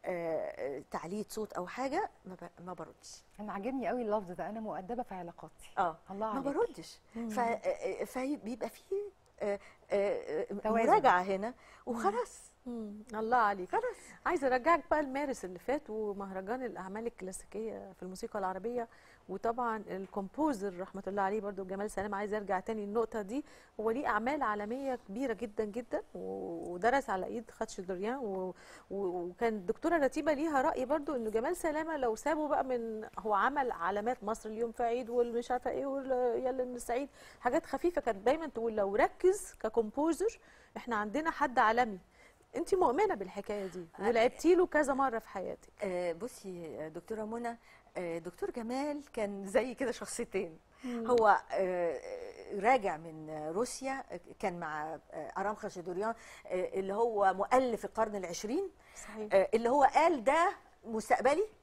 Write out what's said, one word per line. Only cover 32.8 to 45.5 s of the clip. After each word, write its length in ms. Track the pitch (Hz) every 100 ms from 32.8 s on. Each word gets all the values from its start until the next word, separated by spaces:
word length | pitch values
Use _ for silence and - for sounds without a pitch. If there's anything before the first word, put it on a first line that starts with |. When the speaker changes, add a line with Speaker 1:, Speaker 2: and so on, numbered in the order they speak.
| 226 214 214 -
Speaker 3:
هو 160 | 202
عمل 360 | 202 226 285 254
علامات 520 | - 170 202 214 254
مصر 240 | 202 220 220
اليوم 240 | 220 233
في 100 | 226
عيد 280 | 233 240 233
والمش 400 | 240 240 233 240
عارفة 200 | 247 247
إيه 160 | - 277
وال-، 600 | 269 269 254 247 233 254
يلا 180 | 262
من 120 | 254 247
الصعيد، 320 | - 240 285 - - -
حاجات 260 | 247 285 -
خفيفة، 340 | 269 339 311
كانت 180 | 247 202
دايمًا 280 | 214 311 320
تقول 300 | - 226 214
لو 200 | 196 202
ركز 580 | 359 - 359 403 - -
ككومبوزر 800 | 226 233 214 247 311 320 403 - - - - 220
إحنا 200 | - 220
عندنا 340 | 208 220 311
حد 280 | - 285 247
عالمي. 400 | 220 233 247 185 _ _ - _ _ -
أنتِ 180 | 339
مؤمنة 400 | 381 339 262 415
بالحكاية 520 | 285 185 202 - 208 190
دي 200 | 175 165 -
Speaker 1:
آه. 80 | 202
Speaker 3:
ولعبتي 460 | 226 240 - 320
له 120 | 359 359
كذا 280 | 294 277
مرة 240 | 269 269 226
في 100 | -
حياتك. 400 | 196 185